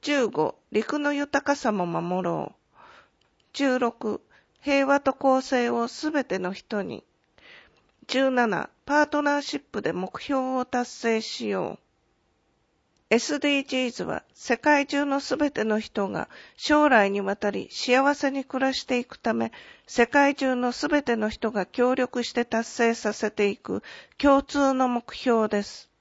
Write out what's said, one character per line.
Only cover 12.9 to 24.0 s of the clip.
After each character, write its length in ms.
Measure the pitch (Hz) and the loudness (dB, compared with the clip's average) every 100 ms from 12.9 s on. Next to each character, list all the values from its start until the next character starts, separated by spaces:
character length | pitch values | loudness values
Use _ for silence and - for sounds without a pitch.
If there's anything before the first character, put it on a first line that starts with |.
| _ _ | _ _
エ 100 | 226 | 0
ス 200 | - 294 | 0 -2
デ 220 | 294 277 | 0 0
ィ 40 | 269 | -2
ー 20 | |
ジ 100 | 254 | -2
ー 140 | 254 | -4
ズ 120 | - | -4
は 200 | 160 160 _ | -8 -8 _
世 240 | _ - 240 | _ -4 0
界 280 | 302 294 285 | 4 2 2
中 200 | 285 285 | -2 0
の 160 | 277 | -2
す 160 | - 277 | -2 -2
べ 120 | 294 | -2
て 140 | - | 0
の 160 | 220 214 | 0 0
人 300 | 220 - 196 | -2 -4 -4
が 180 | 190 - - - _ | -4 -8 -12 -20 _
将 320 | - 202 202 | 2 4 6
来 200 | 240 196 | 6 4
に 120 | 196 | 0
わ 160 | 196 202 | -2 -2
た 140 | 208 | -2
り 180 | 196 - | -4 -8
幸 420 | - - 247 277 | -8 2 4 4
せ 180 | 285 285 | 2 -2
に 120 | 269 | -2
暮 220 | 262 262 269 | -6 -2 -2
ら 80 | |
し 100 | 262 | -2
て 160 | - 247 | -2 -4
い 60 | 247 | -4
く 120 | - | -6
た 160 | 233 | -4
め、 200 | 226 226 - - - _ | -2 -4 -6 -20 -20 _
世 200 | - 233 | 2 4
界 280 | 294 285 285 | 4 4 2
中 200 | 262 254 | -2 0
の 180 | 247 | -2
す 160 | 247 302 | -2 0
べ 120 | 294 | 0
て 140 | 277 233 | 0 -2
の 140 | 214 | -2
人 220 | - 220 | -2 -4
が 140 | 208 180 | -4 -6
協 300 | - 247 254 | 0 0 2
力 280 | 254 247 | -2 -2
し 100 | 240 | -4
て 100 | - | -4
達 260 | 240 226 233 | -2 -2 -4
成 240 | - 233 | 0 0
さ 200 | 233 214 | 2 -4
せ 180 | 208 214 | -2 -4
て 160 | - 208 | 0 0
い 80 | 208 | 0
く 260 | - 202 - - | -6 -8 -8 -20